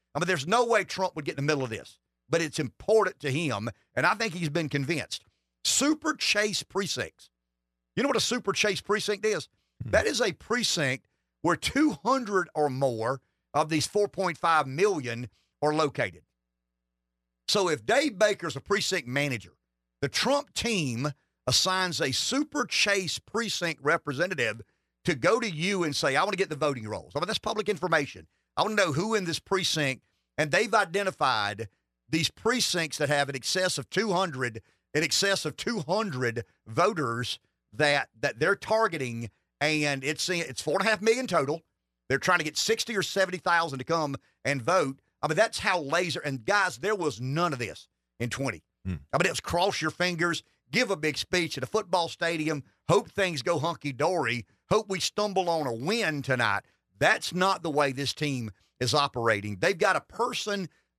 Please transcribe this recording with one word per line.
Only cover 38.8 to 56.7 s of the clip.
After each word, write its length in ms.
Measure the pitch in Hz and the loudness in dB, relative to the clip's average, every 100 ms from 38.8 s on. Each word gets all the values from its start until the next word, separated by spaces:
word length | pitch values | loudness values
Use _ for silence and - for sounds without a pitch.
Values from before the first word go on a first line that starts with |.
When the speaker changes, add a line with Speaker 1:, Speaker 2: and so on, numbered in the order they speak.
| 220 160 127 117 113 - _ - | 2 -2 -6 -6 -10 -14 _ -4
Speaker 1:
and 420 | 151 156 147 135 | 0 2 0 0
it's, 240 | 135 156 - | -2 -2 -2
it's 320 | 175 131 - | -2 -4 -6
four 140 | 147 180 | -2 0
and 80 | 202 | 2
a 20 | |
half 120 | 214 | 2
million 260 | 220 240 254 | 2 2 2
total. 340 | 170 135 165 - _ _ _ - | 0 0 -2 -8 _ _ _ -2
They're 80 | 135 | 0
trying 220 | - 175 | 4 2
to 60 | 151 | 2
get 120 | - | -2
sixty 380 | - 226 - 208 | 0 0 -2 -4
or 80 | |
seventy 340 | - 196 185 180 | -2 0 0 0
thousand 420 | 185 170 165 135 | 2 2 2 -4
to 60 | 131 | -2
come 320 | 165 147 135 _ _ | -2 -2 -6 _ _
and 180 | 131 139 | -2 -2
vote. 380 | 117 185 139 135 _ _ | 2 2 2 -4 _ _
I 60 | 151 | 0
mean, 80 | 156 | 2
that's 240 | 220 - | 2 2
how 200 | 208 180 | 0 0
laser, 400 | 139 170 180 165 | 0 0 0 -2
and 260 | 147 135 110 | -4 -4 0
guys, 320 | 202 185 110 | 2 2 -2
there 180 | 185 208 | -2 0
was 260 | 156 104 | -2 -2
none 320 | 127 151 175 | -4 0 0
of 60 | 131 | 0
this 280 | 107 - - _ _ - | -6 -8 -18 _ _ -8
in 100 | 120 | -6
twenty. 340 | - 135 101 _ _ 95 | -4 -4 -6 _ _ -8
Speaker 2:
Hmm. 100 | 80 69 | -8 -2
Speaker 1:
I 40 | 139 | 0
mean, 80 | 180 | 0
it 60 | |
was 80 | - | -2
cross 420 | - 170 196 - | -2 0 2 0
your 100 | 156 | -2
fingers, 520 | - 180 170 175 160 - _ _ | -2 -2 0 0 -2 -8 _ _
give 180 | 170 220 | -2 0
a 60 | 151 | 0
big 220 | 156 135 | -2 -2
speech 400 | - 180 165 - | -2 -2 -2 -4
at 60 | |
a 40 | 131 | -4
football 400 | 214 185 180 165 | -4 0 0 0
stadium, 560 | - 170 165 151 151 - _ - | -2 -4 -2 -2 -4 -8 _ 2
hope 220 | 196 220 | 2 2
things 300 | - 185 151 | -2 0 0
go 180 | 175 165 | -2 0
hunky-dory, 840 | 165 165 147 123 160 180 117 120 - _ - | 0 -4 -6 0 2 2 0 -2 -6 _ 0
hope 200 | 214 214 | 0 2
we 100 | 185 | -4
stumble 500 | - - 208 196 175 | -2 -2 0 0 2
on 180 | 165 139 | 0 0
a 60 | |
win 480 | 117 147 233 175 147 | -2 -2 0 0 -2
tonight. 400 | 139 127 113 101 - | 0 0 2 0 -6